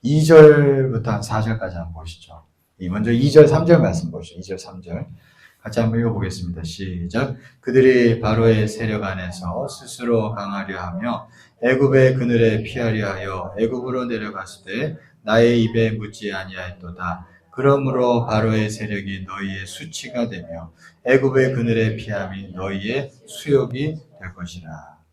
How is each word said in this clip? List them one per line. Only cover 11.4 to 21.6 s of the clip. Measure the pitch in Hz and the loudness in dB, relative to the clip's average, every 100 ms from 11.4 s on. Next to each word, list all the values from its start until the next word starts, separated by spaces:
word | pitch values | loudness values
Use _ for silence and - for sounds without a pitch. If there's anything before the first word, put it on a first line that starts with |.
| - _ | -20 _
애굽의 | 120 131 135 135 131 131 | 0 2 4 6 4 4
그늘에 | 120 117 113 107 | 0 2 2 2
피하려 | 107 127 117 107 101 | -4 -4 -4 -2 -4
하여 | 95 98 95 - 98 | -6 -8 -8 -10 -4
애굽으로 | 113 123 127 127 120 | -4 -4 -6 -6 -6
내려갔을 | 113 107 95 95 - | -8 -8 -12 -16 -18
때 | - 104 156 160 _ _ | -12 -8 -8 -10 _ _
나의 | - 113 117 117 | 0 4 4 4
입에 | 110 113 110 | 0 0 -2
묻지 | 107 104 - 104 | -2 -10 -12 -10
아니하였도다. | 95 95 92 92 90 87 87 90 85 - _ _ | -10 -10 -12 -12 -14 -16 -10 -8 -10 -14 _ _
그러므로 | - 135 139 135 127 123 120 120 | 0 2 2 0 0 0 0 0
바로의 | 107 110 110 107 | 0 0 0 -2
세력이 | 107 107 101 98 98 95 | -6 -8 -8 -8 -10 -10
너희의 | 98 98 95 92 | -10 -10 -10 -12
수치가 | - 80 - 120 123 113 | -14 -14 -14 -10 -6 -6
되며 | 92 85 82 82 _ - _ 120 | -8 -14 -14 -16 _ -20 _ 2
애굽의 | 135 135 131 131 | 2 2 0 0
그늘에 | 131 | 0